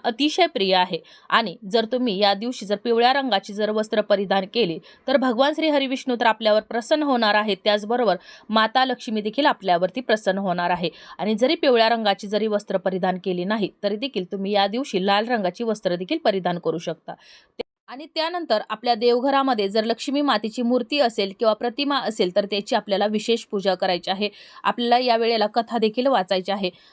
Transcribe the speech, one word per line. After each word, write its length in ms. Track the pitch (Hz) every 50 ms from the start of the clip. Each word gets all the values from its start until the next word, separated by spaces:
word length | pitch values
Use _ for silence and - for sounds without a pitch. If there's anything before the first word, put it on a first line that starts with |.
| -
अतिशय 420 | 240 220 220 285 302 - - 339
प्रिय 280 | 330 - 233 196 185 185
आहे 240 | 185 180 185 185 160 - - - - - -
आणि 280 | - 220 226 185 165 - 220 190
जर 140 | 214 226 220
तुम्ही 340 | 220 262 247 254 240 185 190
या 160 | 208 202 202
दिवशी 320 | 196 226 247 247 - 214
जर 100 | 190 208 202 -
पिवळ्या 280 | 240 233 226 233 247
रंगाची 400 | 269 277 269 254 202 196 - -
जर 180 | 196 208 214 208
वस्त्र 300 | 214 214 214 214 254 214
परिधान 440 | 208 - 208 196 202 180 202 196 190 196 -
केली 240 | 233 220 170 160 156 - - - _ _ 262
तर 80 | 269
भगवान 360 | 262 262 254 220 233 269 294 311
श्री 140 | 320 320 311
हरिविष्णू 480 | 294 277 269 254 269 254 - 262 240 226
तर 60 | 240
आपल्यावर 340 | 226 220 - 226 214 208 214
प्रसन्न 420 | 220 - 226 233 226 - 311 302
होणार 320 | 302 285 262 240 226 208 208
आहे, 200 | 208 214 214 190
त्याचबरोबर 600 | 185 - 214 208 214 214 208 240 254 240 202 175 180 - - - - - -
माता 360 | 214 220 220 220 - 262 262
लक्ष्मी 360 | 262 247 - - 240 220 214
देखील 260 | 202 214 208 285 294
आपल्यावरती 540 | 285 - - 190 180 175 170 185 180 - -
प्रसन्न 380 | 247 - 214 214 - 196 185 196
होणार 320 | 196 185 175 180 175 175
आहे. 180 | 180 170 180 156 - - - - - -
आणि 160 | 175 214 220
जरी 200 | 208 254 277 339
पिवळ्या 340 | 339 - 277 247 226 220 226
रंगाची 380 | 233 226 220 202 196 - 220
जरी 200 | 190 214 202 220
वस्त्र 300 | 214 208 202 208 - 196
परिधान 420 | 185 - 190 185 185 190 185 180 180 -
केली 200 | 196 180 175 180
नाही 240 | 196 220 226 196 - - _
तरी 140 | - 202 208
देखील 360 | 208 254 269 - 208 180 -
तुम्ही 200 | 202 196 190 196
या 140 | 208 196 196
दिवशी 400 | 196 208 247 277 - - 180 185
लाल 220 | 196 202 208 226 233
रंगाची 360 | 247 220 190 180 175 - 233
वस्त्र 320 | 226 214 214 - 175 175
देखील 220 | 175 185 185 320 330
परिधान 400 | - 226 196 190 180 180 175 175
करू 200 | - 165 156 170
शकता. 340 | - 175 156 - _ 170
ते-, 500 | - - _ - - - _ _ _ - - _ _ _ _ -
आणि 180 | 226 269 320 302 -
त्यानंतर 460 | 320 311 330 359 349 320 - 220 214 - -
आपल्या 240 | 214 220 - 240 240
देवघरामध्ये 760 | 214 240 240 240 247 240 277 269 277 269 269 254 214 196 196
जर 160 | 202 220 214
लक्ष्मी 360 | 233 226 - - 285 262 294
मातेची 420 | 294 277 233 208 226 220 - 254
मूर्ती 360 | 240 233 254 254 247 - 294 285
असेल 340 | 262 233 - 220 196 196 196 -
किंवा 160 | 233 220 214
प्रतिमा 440 | - 233 240 226 285 285 285 285 254
असेल 380 | - 208 220 - 185 180 180
तर 80 | 208 202
त्याची 300 | 196 208 202 196 - 247
आपल्याला 320 | 208 208 208 196 190 202
विशेष 380 | 214 214 214 214 233 233 220 -
पूजा 300 | - 220 196 185 196 185
करायची 360 | 180 196 185 180 175 - -
आहे. 180 | 190 190 208 202 - - - - - -
आपल्याला 360 | - 196 - - 240 233 240 247
या 180 | 262 247 226
वेळेला 300 | 226 233 226 233 220 214
कथा 320 | 214 - 240 226 - 233 233
देखील 280 | 220 214 214 247 247
वाचायची 460 | 277 262 196 185 - 196 190 185 196
आहे 180 | 196 190 196 180 - _ _ _